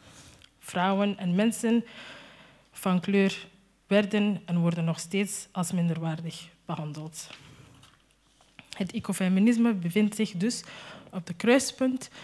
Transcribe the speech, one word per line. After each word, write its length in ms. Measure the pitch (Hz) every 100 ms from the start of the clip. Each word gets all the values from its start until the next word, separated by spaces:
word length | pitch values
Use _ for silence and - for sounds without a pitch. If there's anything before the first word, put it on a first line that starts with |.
| - - - - - _
Vrouwen 600 | - 180 185 196 202 196
en 160 | 180
mensen 500 | 175 226 226 226 233 233 - - - - - - - _
van 280 | - 196 180
kleur 460 | 175 196 196 - - _ _ _ -
werden 540 | 202 202 208 208 196
en 140 | - 175
worden 260 | 170 170
nog 140 | 165 156
steeds 500 | - 196 202 - -
als 200 | 190 170
minderwaardig 760 | 185 170 160 165 156 165 - - _
behandeld. 640 | - 160 151 147 156 - - - - - - - - _ _ _ _ _ _ - - -
Het 160 | 180
ecofeminisme 800 | 220 - 185 185 190 220 233 233
bevindt 420 | 196 170 214 214 214
zich 140 | 214
dus 320 | 175 220 - - - - - -
op 160 | 185 170
de 80 |
kruispunt 760 | 175 226 262 - - 262 254 - -